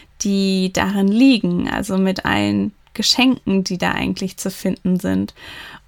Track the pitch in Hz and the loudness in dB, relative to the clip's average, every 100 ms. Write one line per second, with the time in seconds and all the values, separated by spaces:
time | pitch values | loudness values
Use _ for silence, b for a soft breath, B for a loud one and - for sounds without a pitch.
0 | B - 202 196 196 190 185 - 190 202 | B -8 -2 0 2 0 0 0 -2 2
1 | 196 220 269 226 180 175 - - 196 190 | 2 6 6 6 2 0 -2 -4 -2 0
2 | 190 190 - 208 - - 208 - _ - | 0 0 0 0 0 0 -2 -6 _ -6
3 | - - 254 254 - 190 190 175 180 - | -2 2 2 2 0 0 0 -2 -2 -2
4 | 185 185 190 - 190 - 190 - 185 180 | -4 -4 -6 -6 -8 -4 -4 -2 0 0
5 | 185 190 - B B B B B | 0 -2 -2 B B B B B